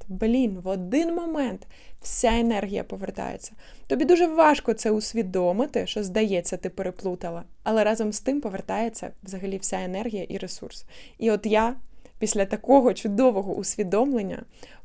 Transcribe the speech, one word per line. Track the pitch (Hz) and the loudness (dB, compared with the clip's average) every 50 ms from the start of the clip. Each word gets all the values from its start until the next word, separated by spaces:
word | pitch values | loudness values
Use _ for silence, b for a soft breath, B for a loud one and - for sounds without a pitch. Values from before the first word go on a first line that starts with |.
| - - | -8 -8
блін, | 190 185 220 226 240 262 262 220 190 185 | -4 0 2 4 4 4 4 2 0 -2
в | 175 185 | -4 -4
один | 196 185 180 180 226 294 339 330 339 | -4 -4 -2 0 0 2 2 2 0
момент | 339 339 330 311 302 269 226 190 - - - b b b b b b | -2 -2 -2 -2 -2 -2 -2 -4 -6 -12 -14 b b b b b b
вся | - - - - - 226 226 233 | -6 -4 -2 2 2 4 4 4
енергія | 233 233 226 202 220 190 202 190 - | 2 2 2 0 -2 -4 -4 -6 -6
повертається. | - 190 190 196 185 190 190 196 - - - - - - B B B B B B B | -6 -8 -8 -8 -8 -6 -6 -6 -8 -8 -10 -12 -14 -14 B B B B B B B
Тобі | 277 247 311 | 0 2 4
дуже | 262 349 330 349 330 | 6 6 6 6 4
важко | 311 330 320 302 285 285 - - 220 | 6 6 6 6 6 4 2 -2 -2
це | 226 - 220 | 0 2 0
усвідомити, | 214 214 214 - - 226 220 185 185 190 180 175 185 208 269 294 - 208 185 - | 2 0 0 -2 -2 -2 -2 -2 0 0 2 2 2 2 0 0 0 -2 -2 -2
що, | - 220 208 | -2 -4 -4
здається, | 190 180 220 220 208 190 175 175 - 190 170 | 0 2 2 2 2 2 0 0 -2 -4 -4
ти | - 185 | -6 -6
переплутала, | - - 190 185 180 - - 190 180 175 - 170 170 170 175 - - - - | -6 -4 -6 -6 -6 -6 -4 -6 -4 -4 -6 -8 -8 -8 -10 -12 -14 -8 -2
але | 208 220 220 208 | 0 4 4 4
разом | 208 226 220 220 214 214 | 4 4 2 0 -2 -2
з | - | -2
тим | - 262 277 294 | 0 0 0 0
повертається | 294 214 190 190 - - 190 208 226 233 226 - - - - - - | -2 -4 -6 -6 -6 -4 -4 -2 -2 -4 -4 -6 -10 -10 -12 -14 -14
взагалі | 190 190 190 196 196 190 190 | -12 -10 -8 -6 -6 -6 -4
вся | - - 196 185 | -4 -4 -4 -2
енергія | 185 180 185 190 226 240 208 196 170 | -4 -4 -4 -4 -4 -4 -4 -6 -6
і | - - 190 | -6 -6 -6
ресурс. | 190 185 - - 202 190 - - - B B B B B B B | -6 -8 -10 -10 -12 -12 -12 -12 -14 B B B B B B B
І | 226 226 | 0 2
от | 208 202 - | 2 2 2
я | 220 214 214 220 233 269 - - - b b b b b - | 2 4 4 4 2 0 -4 -8 -10 b b b b b -4
після | 220 208 - 208 196 | -2 0 2 2 0
такого | 196 214 220 - - 269 277 240 247 196 | 0 -2 -2 4 6 8 8 8 6 2
чудового | - - 220 202 202 262 254 214 190 202 196 170 | 2 -2 -2 2 4 4 4 4 4 0 -2 -4
усвідомлення... | - 190 - - - 208 180 196 208 262 285 269 233 196 185 170 - - - B B B B B B B | -4 -2 -4 -2 -2 -2 2 2 2 2 2 2 0 -2 -2 -6 -8 -10 -14 B B B B B B B